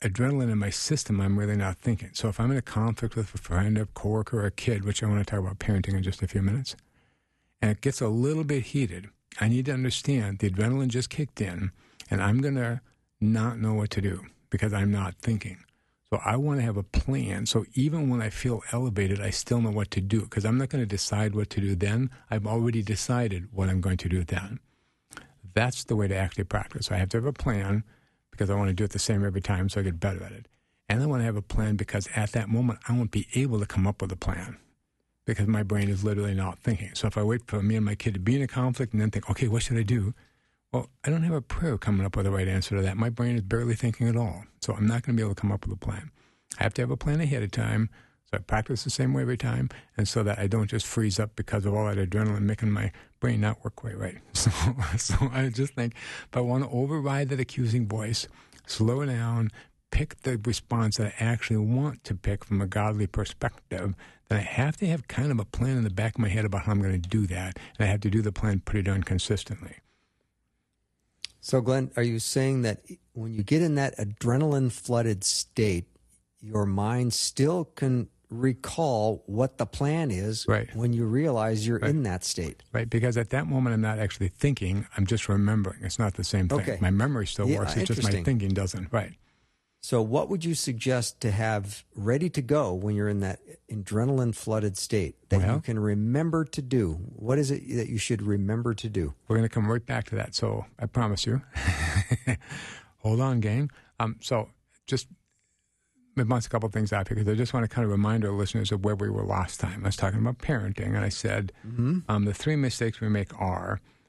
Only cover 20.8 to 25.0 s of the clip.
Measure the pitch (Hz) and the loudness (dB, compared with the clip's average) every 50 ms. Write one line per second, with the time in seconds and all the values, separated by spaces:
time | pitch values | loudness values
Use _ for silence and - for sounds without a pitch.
20.8 | 123 104 98 95 - - - 101 107 107 101 107 101 - - - 98 98 98 87 | -2 0 -2 -2 -2 -2 0 0 0 0 0 -2 -2 -2 -2 -2 0 0 0 2
21.8 | 101 101 107 117 131 127 - - - - 104 107 101 110 110 117 117 120 113 113 | 2 2 2 2 0 -2 -4 -8 -8 -4 -4 -2 0 0 0 2 2 2 2 0
22.8 | 104 101 107 95 - - 127 123 120 110 98 90 87 - - 95 95 92 92 95 | 0 -2 -2 -2 0 0 0 2 2 0 -2 -4 -8 -8 -2 0 0 2 2 2
23.8 | 87 95 92 87 - 90 87 92 87 - - - 98 98 113 120 _ _ _ _ | 2 2 0 0 0 0 0 0 0 0 -4 -6 -6 -8 -12 -14 _ _ _ _
24.8 | _ _ _ _ | _ _ _ _